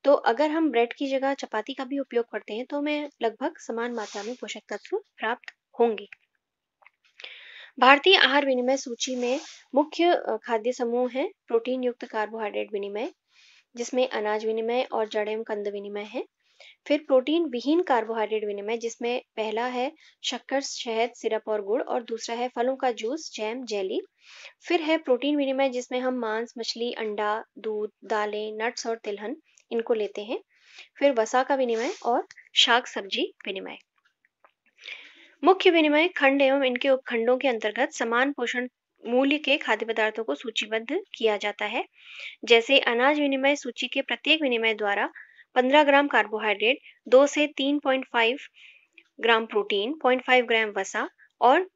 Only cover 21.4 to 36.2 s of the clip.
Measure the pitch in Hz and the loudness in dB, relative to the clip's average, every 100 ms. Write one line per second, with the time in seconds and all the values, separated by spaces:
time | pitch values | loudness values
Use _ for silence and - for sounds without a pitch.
21.4 | 226 214 196 247 - 254 226 226 - 233 | -2 -4 -2 -2 -2 -6 -4 -10 -6 -6
22.4 | 247 247 247 262 262 220 220 311 - - | -4 -2 -2 0 -2 -2 -6 -6 -10 -8
23.4 | 214 247 240 202 190 277 - _ _ - | -6 -6 -6 -6 -4 -6 -8 _ _ -20
24.4 | - _ - 339 311 320 320 247 277 294 | -20 _ -2 -2 0 -2 0 0 2 0
25.4 | 269 269 269 247 247 254 254 254 226 220 | 0 0 0 -2 -4 -4 -2 -2 -4 -4
26.4 | 233 240 226 233 240 - 220 208 208 220 | -6 -8 -8 -6 -6 -6 -6 -4 -2 -2
27.4 | - - 214 214 208 _ 196 214 208 208 | -6 -12 -8 -6 -6 _ -4 -2 -2 -4
28.4 | 214 214 226 240 240 226 220 202 208 320 | -6 -4 -4 -4 -8 -6 -6 -8 -8 -12
29.4 | _ _ _ 233 226 220 202 - 208 370 | _ _ _ -6 0 -2 -2 -6 -8 -10
30.4 | _ _ _ - - - 277 240 220 254 | _ _ _ -20 -20 2 2 4 2 0
31.4 | 262 277 247 226 269 427 233 254 415 - | 2 0 0 0 -2 -4 -2 -2 -2 -18
32.4 | _ - - 240 247 233 196 214 370 _ | _ 2 4 4 2 -10 -6 -4 -4 _
33.4 | 214 196 185 202 _ _ _ _ _ _ | -10 -10 -10 -16 _ _ _ _ _ _
34.4 | _ _ _ _ - - - - _ _ | _ _ _ _ -20 -18 -20 -20 _ _
35.4 | 285 381 381 339 302 294 349 - | 4 6 6 6 6 4 2 4